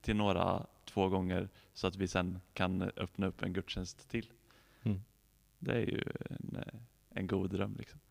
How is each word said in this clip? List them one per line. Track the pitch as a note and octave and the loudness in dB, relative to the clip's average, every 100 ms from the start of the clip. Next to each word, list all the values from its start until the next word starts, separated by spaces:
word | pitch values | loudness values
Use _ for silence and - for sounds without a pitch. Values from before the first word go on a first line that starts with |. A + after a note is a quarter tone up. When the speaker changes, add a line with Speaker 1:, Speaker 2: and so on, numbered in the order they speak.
Speaker 1:
till | - G#2 | 2 2
några | G#2 F2+ F#2 F#2+ G2 - | 4 4 4 2 -2 -14
två | - - F#2+ | -6 2 4
gånger | F#2+ F2+ F#2 G2 - - | 4 2 0 -2 -8 -20
så | - F#2+ | -2 -2
att | F#2+ | 0
vi | F#2 | 0
sen | F#2+ F2+ F2+ - | 2 0 -2 -8
kan | - F#2 F#2 | -2 0 2
öppna | F#2 - G2 - F#2+ | 0 -2 -6 0 -2
upp | - | 0
en | F#2+ | -2
gudstjänst | F2+ - - F2+ - - | -2 -2 -6 -6 -8 -4
till. | A#2 G#2+ - - - - - | -4 -4 -14 -20 -20 -20 -4
Speaker 2:
Mm. | A2+ G2+ G#2 _ _ _ _ _ | 0 0 -4 _ _ _ _ _
Speaker 1:
Det | - | 0
är | A#2+ A2 | 0 2
ju | - - - - | 0 -2 -4 -6
en, | - - - | -8 -6 -6
eh, | - - A#2 _ _ | -8 -12 -18 _ _
en | - F#2+ | -4 0
god | G2 F#2+ | 0 0
dröm, | F#2+ G2 G#2 | 0 -2 -4
liksom. | A2+ - - | -10 -14 -20